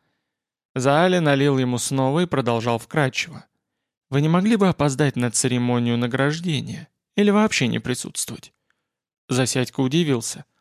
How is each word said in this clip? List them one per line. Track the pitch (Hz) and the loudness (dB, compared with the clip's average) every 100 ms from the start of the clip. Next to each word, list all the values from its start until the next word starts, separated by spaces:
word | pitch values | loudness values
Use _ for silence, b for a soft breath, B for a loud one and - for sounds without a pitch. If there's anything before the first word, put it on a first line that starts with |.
| _ _ _ _ _ _ _ | _ _ _ _ _ _ _
Заали | 135 127 143 180 180 | -2 2 4 4 2
налил | 156 139 143 135 | 2 2 2 2
ему | 127 123 | 0 -2
снова | - 135 131 147 | -2 -2 0 0
и | 180 | -2
продолжал | 135 120 117 117 117 | -2 0 0 0 -2
вкратчиво. | - 160 135 - - 143 - _ _ _ _ _ - | -2 -2 -2 -2 -8 -10 -20 _ _ _ _ _ -4
«Вы | 135 | 0
не | 156 | 2
могли | 170 202 226 | 2 2 2
бы | 190 | 2
опоздать | - 147 131 147 127 | 2 0 2 0 0
на | 123 | -2
церемонию | - 131 123 123 120 120 117 | 0 0 0 0 0 0 0
награждения | 120 131 139 156 180 143 104 - - _ _ - | -2 0 -2 -2 -4 -4 -4 -10 -14 _ _ 0
или | 208 | 2
вообще | 202 214 - 120 | 4 2 2 0
не | 113 | -2
присутствовать?» | 120 123 - - - 117 - _ _ _ _ _ _ _ - | -4 -6 -6 -8 -10 -10 -16 _ _ _ _ _ _ _ -4
Засядько | 127 127 131 123 - | -2 0 0 -4 -2
удивился. | 131 156 165 127 - - - _ | 0 2 2 0 -2 -12 -16 _